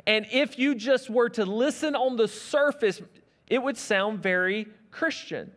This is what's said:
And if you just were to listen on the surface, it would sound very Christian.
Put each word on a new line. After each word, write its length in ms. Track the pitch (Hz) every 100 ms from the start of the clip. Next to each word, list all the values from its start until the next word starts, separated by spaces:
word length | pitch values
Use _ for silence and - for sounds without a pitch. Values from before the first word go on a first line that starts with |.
| -
And 200 | 214 214
if 280 | 247 277 -
you 160 | 269
just 340 | 254 226 254 -
were 200 | 226 240
to 140 | 233 190
listen 480 | 214 277 - -
on 220 | 190 262 240
the 120 | 220
surface, 720 | - - 294 294 285 214 180 - - _ _ -
it 160 | 247
would 160 | 262 247
sound 440 | - 202 202 214
very 440 | 185 180 185 208 214 - _
Christian. 640 | - 330 - - 143 -